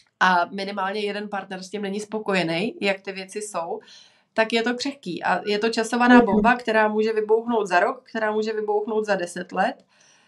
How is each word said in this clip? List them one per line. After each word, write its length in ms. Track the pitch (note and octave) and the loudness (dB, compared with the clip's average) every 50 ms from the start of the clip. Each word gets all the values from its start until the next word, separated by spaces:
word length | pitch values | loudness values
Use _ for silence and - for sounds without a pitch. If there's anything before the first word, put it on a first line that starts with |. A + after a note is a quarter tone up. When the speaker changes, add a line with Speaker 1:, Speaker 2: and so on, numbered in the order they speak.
| _ _ _ - | _ _ _ 2
Speaker 1:
a 260 | F#3 F#3 F3+ F3 F3 F3 | 4 4 6 4 2 0
minimálně 480 | F#3+ G3 G3 G3 G#3 G3+ F#3 F#3+ G3+ G#3+ | -4 -8 -8 -6 -6 -4 -4 -4 -4 -2
jeden 300 | G#3 G3+ G3 G#3 G#3+ G3+ | -4 -4 -4 -6 -6 -8
partner 340 | G#3 F#3+ F#3+ F#3+ F#3+ F#3 F#3 | -8 -8 -8 -8 -10 -12 -10
s 60 | - | -10
tím 120 | - G3+ | -8 -6
není 180 | G3+ G3 G3 G#3 | -6 -6 -6 -6
spokojený, 760 | G#3 - - A3 A3 G3+ F#3+ F3+ E3+ E3 E3 E3 G#3 - - - | -6 -6 -8 -6 -4 -2 0 0 0 0 -2 -2 -2 -4 -4 -2
jak 200 | G3+ G3+ F#3+ F#3+ | -2 -2 -2 -2
ty 100 | - G3 | -6 -12
věci 300 | F#3 F#3+ F#3+ F#3+ - G#3 | -12 -12 -12 -12 -10 -10
jsou, 380 | G#3 - - E3+ E3 F3 G#3+ - - - - - - _ _ _ _ _ - | -10 -8 -8 -8 -6 -6 -8 -10 -12 -16 -20 -20 -20 _ _ _ _ _ -2
tak 200 | A3+ A3 A3+ A3+ | -2 0 2 0
je 100 | A#3 A3+ | 0 0
to 100 | B3 B3 | 0 -2
křehký. 500 | B3 - C#4 C4 - - F3+ D#3+ - - | -4 -4 -8 -8 -10 -10 -10 -8 -4 -2
A 180 | - F#3 F3+ - | 0 0 0 0
je 140 | G#3 G#3 G#3 | -2 -2 0
to 100 | A3+ A#3 | 0 0
časovaná 460 | A3+ A3+ A3 - B3+ A#3 B3 B3 B3 | 0 -2 -2 -2 0 2 6 8 8
Speaker 2:
Mhm. 80 | A#3+ G#3+ | 8 8
Speaker 1:
bomba, 300 | G3 A3 G#3 G3 A#3 B3 | 6 4 4 4 4 2
která 320 | A#3+ - A3+ G#3+ A3 G#3+ | 2 0 0 2 2 2
může 260 | G#3+ G#3+ G#3+ A3 A3+ A3 | 2 2 0 0 0 0
vybouchnout 540 | G#3+ G#3+ G#3+ A3 A3+ A3+ A#3+ A#3+ G#3+ G3 | 0 2 2 2 2 2 0 0 -2 0
za 120 | F3+ F#3 F3 | 2 2 2
rok, 220 | G3+ B3 C4+ - - _ | 4 2 0 -4 -10 _
která 220 | - A3 A3 G#3+ | -6 -4 -2 -2
může 220 | G#3+ A3 G#3+ A3 A3 | -2 -2 -2 -2 -4
vybouchnout 520 | G#3+ G#3+ G#3 G#3 G#3 G#3 A#3 G#3+ G#3+ G#3+ | -4 -2 -2 -2 -2 -2 -2 -2 -2 0
za 100 | G#3 G3 | 0 0
deset 360 | F3 F3 F3 - F3+ F#3 - | 0 -2 -6 -8 -10 -10 -6
let, 340 | F3+ F3+ G3+ B3 - - _ _ _ _ _ _ _ _ _ | -2 0 0 0 -2 -6 _ _ _ _ _ _ _ _ _